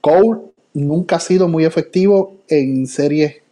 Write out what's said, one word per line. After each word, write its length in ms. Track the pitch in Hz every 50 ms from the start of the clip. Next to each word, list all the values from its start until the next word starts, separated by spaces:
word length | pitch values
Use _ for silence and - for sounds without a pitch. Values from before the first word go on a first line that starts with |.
Cole 400 | - 151 156 180 208 226 226 220 - - _ _ _ _ _
nunca 440 | 143 143 143 151 170 180 - 180
ha 20 | 147
sido 280 | - - 185 185 185
muy 180 | 170 165 160 160
efectivo 680 | 160 - 160 151 - - 185 185 202 202 196 190 190 - - _
en 400 | _ 160 147 135 135 135 131 131
series 480 | 131 - - 143 147 147 156 151 147 - - _ _